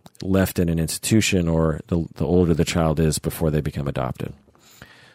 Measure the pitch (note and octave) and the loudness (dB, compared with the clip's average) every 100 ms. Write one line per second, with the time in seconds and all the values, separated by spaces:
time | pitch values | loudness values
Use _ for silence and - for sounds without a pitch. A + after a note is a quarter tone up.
0 | - - F2+ F#2+ F#2 - E2+ E2 D#2+ - | -20 -10 -2 2 2 0 0 0 -2 -4
1 | - A2+ - F#2 E2+ E2 D#2+ D2+ - E2+ | 0 2 4 2 2 2 0 -2 -4 -4
2 | D#2+ - D2 F2+ E2+ D#2 E2 F2 D#2+ D#2 | -4 -4 2 4 4 2 0 0 0 2
3 | D#2+ D2 D#2 - D#2+ D2+ D2 D2 C#2 C2+ | 0 0 -4 -2 -2 0 -2 -4 -6 -4
4 | B1+ - - - _ _ - - - - | -6 -6 -10 -12 _ _ -20 -20 -20 -20
5 | - | -20